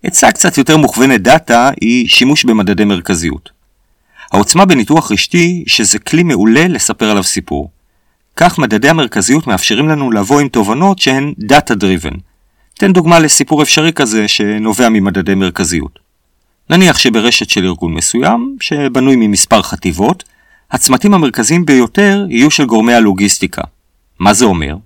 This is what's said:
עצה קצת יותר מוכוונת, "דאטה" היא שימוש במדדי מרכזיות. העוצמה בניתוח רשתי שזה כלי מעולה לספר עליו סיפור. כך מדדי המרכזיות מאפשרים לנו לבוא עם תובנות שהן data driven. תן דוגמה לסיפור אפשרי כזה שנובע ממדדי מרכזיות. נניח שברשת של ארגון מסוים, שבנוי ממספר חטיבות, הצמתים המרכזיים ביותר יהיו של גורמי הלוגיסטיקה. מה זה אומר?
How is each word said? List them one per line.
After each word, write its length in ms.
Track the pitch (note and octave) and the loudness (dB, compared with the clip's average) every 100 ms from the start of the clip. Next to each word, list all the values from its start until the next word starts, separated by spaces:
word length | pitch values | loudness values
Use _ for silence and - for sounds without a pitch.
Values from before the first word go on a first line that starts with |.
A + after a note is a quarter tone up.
עצה 280 | - - B2 | -4 0 0
קצת 260 | - F#3 - | 0 -2 0
יותר 200 | C3 D#3+ | 2 2
מוכוונת, 440 | C#3 - C3 B2 | 2 2 2 2
"דאטה" 480 | G2 D#3 - A#2 B2+ B2+ | 2 2 2 2 2 0
היא 260 | A2+ B2 A#2 | -2 0 0
שימוש 380 | - B2+ D3+ B2+ | 0 2 0 2
במדדי 400 | A2 G2 G2 G#2 | 0 0 0 0
מרכזיות. 720 | F#2+ E2+ F2+ E2+ D2 - _ _ _ _ _ _ _ - | -2 -2 -4 -4 -8 -14 _ _ _ _ _ _ _ -6
העוצמה 340 | F#2+ G2+ F3 G3 | -4 0 2 2
בניתוח 460 | D3 G#2 D#3+ - | 2 2 0 0
רשתי 520 | G#2 - F3+ E3+ F3+ - | -4 -2 0 0 -2 -4
שזה 320 | - G#2+ G#2+ | -2 -2 -4
כלי 240 | - D#3+ | -2 0
מעולה 440 | F3 A#2+ G#2+ A#2+ F3 | 0 2 2 2 2
לספר 420 | D3+ - - A2 | -2 -4 -4 -2
עליו 140 | G2+ | -2
סיפור. 460 | F2+ - - C#2+ D2+ _ _ _ _ _ _ - | -2 -6 -8 -10 -10 _ _ _ _ _ _ 0
כך 240 | E3+ - | 0 0
מדדי 300 | B2+ G#2+ C3+ | -2 0 0
המרכזיות 580 | D#3+ B2+ - F#2+ C#3 C3 | 0 -2 -4 0 -2 0
מאפשרים 420 | F#2+ - A2 D3+ | -4 -2 -2 -2
לנו 220 | D#3 C3+ | -2 -2
לבוא 280 | A2 G2 C#3+ | -2 0 0
עם 80 | C#3+ | 0
תובנות 520 | B2 G2+ A#2+ F#3+ F#3+ | -2 -2 0 0 0
שהן 340 | - C3 C#3+ - G#2 | -2 -2 -4 -8 -4
data 200 | C#3 - | -4 -2
driven. 460 | A2 G2 F#2 D2+ D2+ - _ _ _ _ | -2 -2 -2 -4 -12 -16 _ _ _ _
תן 200 | - G3 | -4 2
דוגמה 260 | F3+ D#3+ E3+ | 2 4 4
לסיפור 420 | D#3 - B2+ D3+ | 4 0 0 0
אפשרי 320 | D3 - D#3+ | 0 2 0
כזה 340 | D#3+ C3 A2 G#2 | 0 -2 0 -2
שנובע 600 | - G#2 G#2+ A2 G#2+ A#2+ | -2 -2 -2 -4 0 2
ממדדי 460 | A2 G2 F#2+ F2+ G2 | 2 0 -2 -2 -2
מרכזיות. 640 | F#2+ E2 F2 E2+ C2+ _ _ _ _ _ _ _ _ | -2 -2 -4 -4 -6 _ _ _ _ _ _ _ _
נניח 280 | E3 F#3+ - | 2 2 2
שברשת 520 | B2+ A2+ A2+ - G#2+ | 0 2 0 -2 -2
של 160 | - F#2 | -2 -2
ארגון 280 | E2+ F2 | -4 -4
מסוים, 640 | D#2+ - A#2 D3 A#3 B3 C#4 | -4 -4 -2 0 0 -4 -8
שבנוי 540 | - D3 C#3 B2+ C3 C3 | -6 -4 -2 0 2 2
ממספר 460 | A2 G2+ - A2 | 2 0 0 0
חטיבות, 640 | - G2 F#2 D#2+ G#2+ F3+ - _ _ _ _ | -2 -6 -6 -2 -2 -2 -8 _ _ _ _
הצמתים 420 | B2+ - C3 G#3 | -4 0 0 2
המרכזיים 520 | G3 D3 A2+ A2+ E3+ D#3+ | 2 2 -2 -2 0 2
ביותר 600 | C3+ A#2 - G3+ G3 G3 | 2 2 2 2 2 -2
יהיו 220 | A#2+ C#3+ | 2 2
של 140 | D3+ C3+ | 2 0
גורמי 280 | A2+ A2+ | 2 4
הלוגיסטיקה. 680 | A#2+ A2 F#2 G2+ - F#2+ - - _ _ _ _ _ | 4 2 2 0 -2 -4 -6 -12 _ _ _ _ _
מה 140 | F#2+ | 0
זה 120 | G2+ A#2+ | 2 2
אומר? 300 | F2+ C#2+ D#2+ | 2 -4 -8